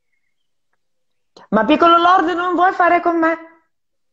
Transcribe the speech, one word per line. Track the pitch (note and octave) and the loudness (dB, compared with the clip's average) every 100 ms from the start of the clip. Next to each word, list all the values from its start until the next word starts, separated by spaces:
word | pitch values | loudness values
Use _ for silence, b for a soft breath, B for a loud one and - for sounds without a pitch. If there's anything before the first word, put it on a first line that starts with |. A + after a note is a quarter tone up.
| _ _ _ _ _ _ _ _ _ _ _ _ _ _ B | _ _ _ _ _ _ _ _ _ _ _ _ _ _ B
Ma | G#3 A3 | -2 0
piccolo | D4+ E4+ E4+ | 2 2 2
Lord | F4 F#4 D#4+ | 2 2 0
non | E4+ F4+ | -4 -4
vuoi | F4 F4+ | -2 -2
fare | F#4 F4 F4 | 0 0 0
con | F4 E4+ | -2 -2
me? | D#4+ E4 - _ _ _ _ _ _ | -2 -4 -10 _ _ _ _ _ _